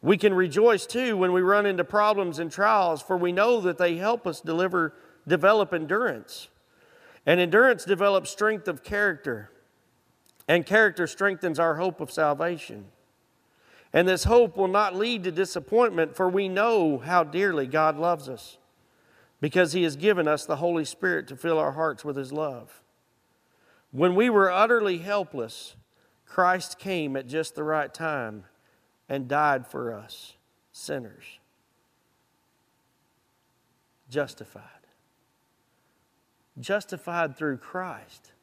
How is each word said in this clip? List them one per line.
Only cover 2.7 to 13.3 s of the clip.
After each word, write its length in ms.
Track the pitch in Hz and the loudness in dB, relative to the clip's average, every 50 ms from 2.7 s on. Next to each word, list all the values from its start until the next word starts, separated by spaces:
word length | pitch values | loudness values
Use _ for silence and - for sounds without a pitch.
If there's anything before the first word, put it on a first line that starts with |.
| 220 208 190 175 160 143 | 4 4 2 2 0 -4
for 160 | - - 190 | -2 -4 -2
we 140 | 180 175 175 | 0 0 0
know 300 | 175 185 208 233 247 226 | 2 2 2 2 2 2
that 180 | 185 180 170 - | 0 -2 0 2
they 160 | 180 175 170 | 0 0 0
help 320 | 165 185 214 233 233 - | 0 -2 -2 -2 -2 -4
us 140 | 185 156 - | -6 -8 -6
deliver, 520 | - 160 160 170 185 185 180 180 165 151 - - - - _ _ _ 143 | -6 -4 0 0 0 0 2 0 -2 -2 -4 -12 -20 -20 _ _ _ 0
develop 440 | 165 165 151 196 214 220 202 - | 0 4 6 4 6 4 2 0
endurance. 760 | 180 165 160 143 180 214 254 220 139 110 - - - - - - _ _ _ _ _ _ _ _ _ _ _ - - - _ | -2 -6 -2 -2 -2 -2 -2 -2 -4 -6 -12 -16 -18 -18 -18 -20 _ _ _ _ _ _ _ _ _ _ _ -20 -20 -6 _
And 140 | 147 160 180 | 2 2 2
endurance 460 | 180 170 160 214 247 262 240 - - | 2 4 4 6 6 6 4 2 0
develops 460 | 175 196 180 202 202 196 190 160 - | -4 -2 2 2 2 2 2 0 -2
strength 360 | - - 214 220 220 202 - | -6 -2 -2 -2 -2 -2 -4
of 160 | 190 165 131 | -6 -8 -8
character, 720 | _ - 208 202 208 202 170 139 - 139 120 107 104 - _ _ _ _ _ _ _ _ _ _ _ _ _ _ _ _ _ _ _ - | _ -8 -4 -2 0 -2 -2 -4 -6 -8 -8 -8 -10 -18 _ _ _ _ _ _ _ _ _ _ _ _ _ _ _ _ _ _ _ 0
and 180 | 156 175 165 | 0 0 0
character 400 | - 196 220 220 202 156 185 175 | 2 2 4 4 4 2 -2 -6
strengthens 540 | 151 - - 196 202 190 165 - 175 156 139 | -6 -4 -2 -2 -2 -2 -2 -4 -4 -2 0
our 160 | 170 165 156 | 0 0 0
hope 240 | 151 180 190 165 - | 0 -2 -4 -4 -6
of 100 | 165 - | -12 -8
salvation." 800 | - - 160 147 147 139 160 170 175 156 - - 117 104 101 98 _ _ _ _ _ _ _ _ | -2 0 0 0 0 0 -2 -4 -4 -8 -12 -16 -18 -18 -18 -20 _ _ _ _ _ _ _ _